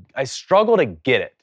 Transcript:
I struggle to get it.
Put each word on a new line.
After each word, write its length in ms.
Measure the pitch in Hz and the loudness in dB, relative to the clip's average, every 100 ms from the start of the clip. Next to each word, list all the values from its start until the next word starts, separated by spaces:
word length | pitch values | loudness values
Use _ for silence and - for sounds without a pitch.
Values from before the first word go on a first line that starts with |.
| - | -12
I 100 | - | -10
struggle 520 | 131 - - 190 220 220 | -8 -10 0 2 4 2
to 80 | 123 | 0
get 360 | 82 131 110 | -4 0 0
it. 120 | 82 _ | -2 _